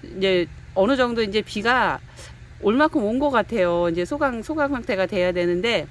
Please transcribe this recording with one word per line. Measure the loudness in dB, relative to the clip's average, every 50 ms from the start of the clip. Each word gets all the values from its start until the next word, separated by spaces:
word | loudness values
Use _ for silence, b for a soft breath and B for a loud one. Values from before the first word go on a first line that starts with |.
| -16
이제 | -12 -6 -2 0 2 2 2 2 0 -6 -18 -18 -6 0
어느 | 2 4 4 4
정도 | 2 2 0 2 0
이제 | -2 0 0 -2
비가 | -4 -2 -6 -2 0 2 2 2 2 0 0 -4 -8 B B B B B B B -20 -20 -18 -2
올 | 0 2 4
만큼 | 4 4 4 2 0 0
온 | 0 0 0
것 | 0 2
같아요. | 2 0 0 0 0 0 2 2 2 2 0 0
이제 | 0 -2 -2
소강, | -4 -2 -2 0 -2 -2 -4 -6
소강 | -6 -2 -2 0 -2
상태가 | -2 -4 -2 -4 0 0 0
돼야 | 0 0 0 0 0
되는데 | 0 0 0 0 0 0 0 0 0 0 -2 -4